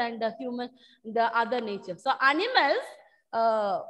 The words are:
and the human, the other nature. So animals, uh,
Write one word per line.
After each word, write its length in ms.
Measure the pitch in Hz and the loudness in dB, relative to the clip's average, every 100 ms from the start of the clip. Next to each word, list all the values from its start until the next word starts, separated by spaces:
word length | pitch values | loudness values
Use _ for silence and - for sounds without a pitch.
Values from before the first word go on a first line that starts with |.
| 233 | -4
and 140 | 233 | -2
the 120 | 220 220 | -4 -4
human, 300 | 254 240 247 - - _ | -8 -8 -8 -12 -20 _
the 300 | 220 220 233 226 | -6 0 0 2
other 240 | 233 247 | 0 -2
nature. 360 | 226 196 190 175 | -4 -6 -8 -6
So 140 | 269 254 | -2 2
animals, 640 | 269 294 440 508 285 392 - - - _ _ | 4 4 2 4 4 2 -4 -12 -20 _ _
uh, 480 | 226 226 220 202 175 - | 0 2 2 0 -2 -4